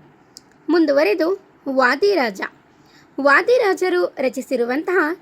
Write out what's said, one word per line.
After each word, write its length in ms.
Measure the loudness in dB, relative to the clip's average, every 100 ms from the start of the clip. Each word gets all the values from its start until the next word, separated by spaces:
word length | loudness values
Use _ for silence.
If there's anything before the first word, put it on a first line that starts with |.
| -20 _ _ -20 _ _ -2
ಮುಂದುವರೆದು 760 | 0 2 2 2 0 -2 -4 _ _ -6
ವಾದಿರಾಜ. 720 | 0 0 2 0 0 -2 -4 -12 -14 _ _ _ -20 _ -2
ವಾದಿರಾಜರು 840 | 2 2 4 2 2 0 0 0 -2
ರಚಿಸಿರುವಂತಹ 920 | -4 -6 -6 -6 -4 -2 -4 -2 -2 -2 -4